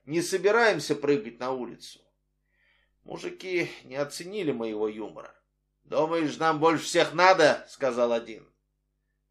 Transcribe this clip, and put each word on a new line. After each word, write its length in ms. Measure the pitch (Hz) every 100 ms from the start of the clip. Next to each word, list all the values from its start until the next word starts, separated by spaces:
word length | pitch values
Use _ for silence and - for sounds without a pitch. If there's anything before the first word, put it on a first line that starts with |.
| -
не 160 | 165
собираемся 720 | 156 190 180 226 226 170 -
прыгать 460 | 143 143 143 117 117
на 140 | 127
улицу. 480 | 131 120 - - - _ _ _ _ _ _ _ _ _ _ -
Мужики 640 | 165 175 175 185 180 - - 131
не 100 | 131
оценили 560 | 143 - 175 208 160
моего 380 | 120 113 107 110
юмора. 440 | 107 101 78 - - _ _ _ _ _
«Думаешь, 500 | 127 160 165 151 123
нам 240 | 160 151
больше 240 | 165 151
всех 300 | - 170 151
надо?» — 520 | 151 185 185 147 113 -
сказал 420 | - 135 120 120
один. 340 | 117 117 104 - _ _ _ _ _ _ _ _